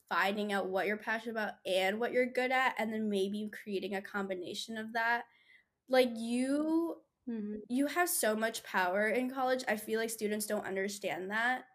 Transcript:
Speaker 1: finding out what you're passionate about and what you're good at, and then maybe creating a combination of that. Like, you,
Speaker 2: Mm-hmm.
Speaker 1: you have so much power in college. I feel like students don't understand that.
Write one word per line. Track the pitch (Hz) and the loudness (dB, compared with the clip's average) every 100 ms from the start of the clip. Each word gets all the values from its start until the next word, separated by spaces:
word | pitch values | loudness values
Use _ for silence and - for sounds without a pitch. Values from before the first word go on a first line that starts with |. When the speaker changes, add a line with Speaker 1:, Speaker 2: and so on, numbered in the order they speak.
| - | -2
Speaker 1:
finding | 175 196 208 208 | 2 2 2 0
out | 196 185 | 0 0
what | 190 175 | 0 0
you're | 214 | 0
passionate | 233 226 226 | -2 -4 -4
about | 220 202 - 185 | -4 -4 -4 -2
and | 185 190 214 | 2 2 2
what | 233 | 0
you're | 247 247 | 2 2
good | 254 254 | 0 2
at, | 262 254 - | 2 2 0
and | 220 | -2
then | 220 214 | -2 0
maybe | 202 196 208 214 - | 2 0 -2 -6 -8
creating | 214 190 190 196 | -6 -4 -2 -6
a | |
combination | 202 202 196 185 170 202 - 220 | -4 -4 -4 -4 -6 -8 -8 -8
of | 220 | -6
that. | 233 226 240 - _ _ - _ _ - | -2 0 0 -2 _ _ -20 _ _ 2
Like, | 262 254 226 | 4 4 2
you, | 233 247 262 294 311 330 339 320 - _ 247 | -2 0 2 2 2 2 2 -4 -14 _ -8
Speaker 2:
Mm-hmm. | 226 208 214 - | -6 -4 -6 -2
Speaker 1:
you | 247 285 | 0 2
have | 330 349 | 2 2
so | - 220 220 | 2 2 2
much | 226 220 | 0 -2
power | - 196 180 196 214 | -2 2 2 2 2
in | 233 254 | 2 0
college. | 269 254 254 - | 0 0 0 0
I | 214 | -2
feel | - 220 | 0 -2
like | 226 | -2
students | - 208 214 208 | -2 -2 -2 -2
don't | 208 - | -2 -2
understand | 190 202 202 180 156 190 | -2 -2 -2 -4 -4 -2
that. | 214 240 254 - | 0 0 0 -6